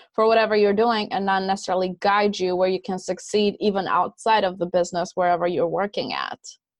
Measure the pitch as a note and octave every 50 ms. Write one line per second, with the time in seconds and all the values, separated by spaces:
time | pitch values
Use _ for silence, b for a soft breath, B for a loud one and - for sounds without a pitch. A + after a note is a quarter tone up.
0 | B B B A3 A3 A3 A3+ A3+ A3 G3+ G#3+ G#3 G#3 G3+ G3+ G#3 A3+ A#3+ A3+ G#3+
1 | G#3 - - F#3+ G3 G3 F#3+ F#3+ F#3+ F#3+ G3 G3 - F#3+ F3+ F#3 F#3 F#3 F3 -
2 | - G3+ G3+ G#3 G#3 G#3 G3+ F#3 F#3 F3+ F3+ F3+ F#3 F#3 F#3+ F#3 - - F#3 F#3
3 | - - F3+ - - - - G#3+ G#3 G3+ - - F#3 G#3+ F#3+ G3 F3+ - - F3+
4 | E3 - - - - A3+ A3 G#3 G3 F#3 F#3 F#3+ F3 F3 - F3+ F3 - F#3 E3+
5 | F3+ - - F#3 F3+ F3 F3 E3+ F3 F3+ F3 D3+ E3+ E3 E3 F3 G3 G#3 - -
6 | - G2+ D2 C#2 A#1+ - - - - - - _ _ _ _